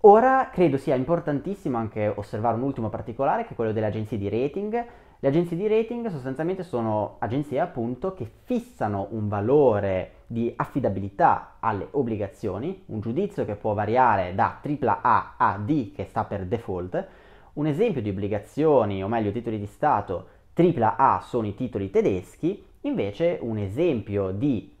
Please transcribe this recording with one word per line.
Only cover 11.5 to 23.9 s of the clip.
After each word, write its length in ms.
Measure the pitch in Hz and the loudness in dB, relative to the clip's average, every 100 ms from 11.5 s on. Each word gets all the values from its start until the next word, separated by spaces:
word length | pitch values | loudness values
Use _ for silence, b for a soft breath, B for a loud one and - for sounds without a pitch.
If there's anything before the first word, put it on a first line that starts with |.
| - | -6
alle 280 | 110 101 85 | -4 -2 -4
obbligazioni, 920 | 143 117 107 98 - 107 92 147 190 - | -4 -2 -2 -6 -6 -6 -6 -8 -10 -10
un 120 | 107 | -8
giudizio 460 | 107 131 202 - 107 | -4 -2 -2 -4 -4
che 100 | 104 | -2
può 180 | 113 | -2
variare 600 | 104 104 120 127 101 90 95 | -2 2 4 4 4 0 0
da 240 | 95 - | 0 0
tripla 380 | 143 147 123 101 | -6 -2 0 2
A 340 | 123 104 - - | 4 2 0 0
a 200 | 117 104 | 0 0
D, 360 | 104 151 104 | 0 -2 -2
che 100 | - | -8
sta 220 | 98 - 104 | -6 -4 -4
per 200 | 101 92 | -6 -4
default. 640 | 110 - 90 90 170 190 B B B B | -6 -4 -6 -4 -6 -6 B B B B
Un 120 | - 151 | -4 -2
esempio 360 | 143 233 143 | 2 0 0
di 60 | 104 | -4
obbligazioni, 920 | 98 98 104 - - 156 139 107 98 | -4 -2 -4 -6 0 4 4 4 0
o 60 | 95 | -2
meglio 240 | 117 104 | 0 0
titoli 260 | 110 117 110 | -2 -4 -6
di 80 | 101 | -8
Stato, 640 | - 147 117 - 87 b b b | -2 2 2 0 -8 b b b
tripla 420 | - 175 127 110 - | 2 4 4 2 4
A 260 | 131 92 | 4 4
sono 260 | - 123 107 | 0 -4 -4
i 80 | 104 | -4
titoli 340 | 127 104 98 | -6 -4 0
tedeschi, 760 | 208 185 92 - - 156 202 - - | 2 2 0 -6 -4 -4 -4 -12 -10
invece 580 | 285 247 101 104 170 175 | -4 -2 -4 0 0 0
un 160 | 123 110 | -4 -4
esempio 720 | 101 110 175 | -4 0 0